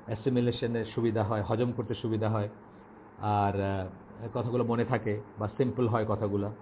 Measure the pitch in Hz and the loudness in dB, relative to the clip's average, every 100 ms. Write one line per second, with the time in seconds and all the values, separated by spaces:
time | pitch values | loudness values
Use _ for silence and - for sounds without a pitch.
0 | - 110 139 123 120 117 117 117 107 - | -8 -2 2 4 2 2 0 0 -2 0
1 | 113 110 104 110 92 113 123 117 107 110 | 2 2 2 0 0 2 2 0 -4 -4
2 | 113 110 110 110 104 - - - - - | -2 0 2 0 -2 -6 -20 -20 -20 -20
3 | - - 104 104 101 98 98 98 92 - | -20 -6 0 2 4 2 0 -2 -4 -10
4 | - - 113 123 120 123 117 117 113 120 | -18 -12 -6 -4 0 0 2 2 2 0
5 | 113 104 - - 104 - 123 120 117 113 | 0 -4 -6 -6 -4 0 0 2 2 2
6 | 104 101 104 101 101 110 | 2 0 0 0 -2 -4